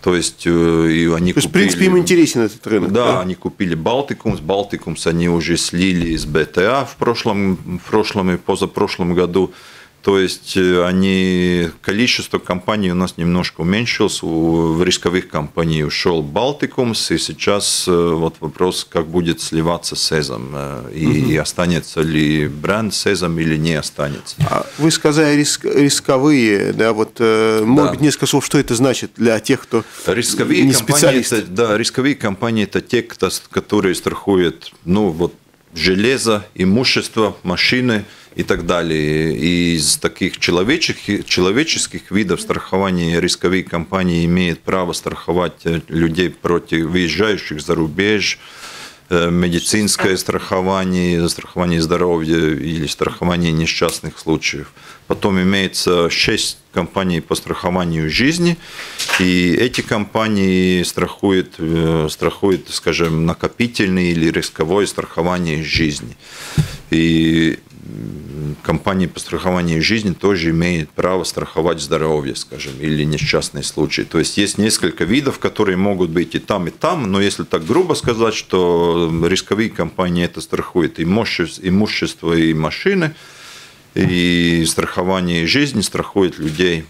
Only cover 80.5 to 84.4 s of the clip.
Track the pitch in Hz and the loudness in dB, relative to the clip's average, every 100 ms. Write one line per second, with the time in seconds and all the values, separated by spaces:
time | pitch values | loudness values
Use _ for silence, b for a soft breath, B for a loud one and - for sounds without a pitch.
80.5 | - - 90 76 - 82 101 110 - 80 | -6 -4 0 -2 -2 0 0 0 -2 -4
81.5 | - 92 92 104 - - - 85 82 82 | -4 0 2 0 -2 -6 -4 -2 2 2
82.5 | 80 78 - - 196 156 B B B B | 2 -2 -2 0 0 -2 B B B B
83.5 | B B B B - 92 90 87 87 | B B B B -2 0 2 2 4